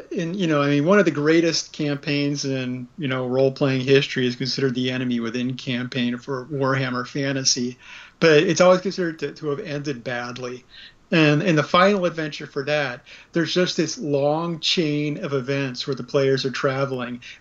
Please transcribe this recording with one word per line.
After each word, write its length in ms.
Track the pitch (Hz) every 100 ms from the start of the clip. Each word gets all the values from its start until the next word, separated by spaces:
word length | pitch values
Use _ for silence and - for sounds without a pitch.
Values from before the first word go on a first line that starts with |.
| -
in, 240 | 294 165
you 140 | 196 170
know, 120 | 147
I 100 | 143
mean, 160 | 143 151
one 120 | 208
of 80 | 170
the 60 |
greatest 600 | 147 147 165 165 160 -
campaigns 720 | - 147 143 151 143 143 143 139
in, 420 | 131 127 127 123 -
you 100 | 143
know, 200 | 131 127
role-playing 540 | 127 135 135 143 131
history 440 | 127 139 143 - 123
is 100 | 120
considered 380 | 131 - 135
the 160 | 127 127
Enemy 300 | 127 127 120
Within 360 | 113 123 123 127
campaign 600 | - 123 123 131 120 123
for 280 | 131 131 127
Warhammer 600 | 143 135 135 131 123 123
Fantasy, 720 | 151 139 135 131 - 123 127 - - - -
but 220 | 165 151
it's 180 | 185 165
always 220 | 180 185
considered 380 | 196 180 175 160
to, 140 | 147
to 160 | - 156
have 100 | 139
ended 440 | 175 147 147 123
badly. 640 | 117 120 120 123 127 127 - - - _ -
And 320 | 175 151 147
in 120 | 190 156
the 60 |
final 440 | 139 175 190 208 175
adventure 420 | 160 151 - 151
for 160 | 147
that, 400 | 139 151 139 123 - - -
there's 200 | 175 160
just 240 | 175 180 -
this 220 | 151 -
long 600 | 165 139 143 156 170 160
chain 640 | - - 156 147 151 147
of 100 | 170
events 520 | 139 123 139 139 123 -
where 100 | 131
the 80 |
players 400 | 123 143 135 135
are 60 | 131
traveling 680 | 120 139 135 135 131 120 123 - -